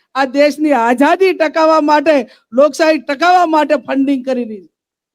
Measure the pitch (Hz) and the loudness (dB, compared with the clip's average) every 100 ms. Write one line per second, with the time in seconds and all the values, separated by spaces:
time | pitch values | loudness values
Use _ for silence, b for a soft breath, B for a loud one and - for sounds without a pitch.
0 | B 262 269 277 294 285 302 254 233 247 | B -6 -2 0 0 0 0 0 0 2
1 | 285 359 381 302 311 320 320 320 302 302 | 2 2 0 0 -2 0 2 2 2 0
2 | 311 285 220 b _ 240 294 - 320 320 | 2 0 -2 b _ 0 0 2 0 0
3 | - 269 339 359 330 311 302 294 - 269 | -4 -2 2 2 2 0 0 -2 -2 -2
4 | 269 269 254 247 220 208 165 _ _ _ | -2 -2 -4 -6 -6 -14 -18 _ _ _
5 | _ | _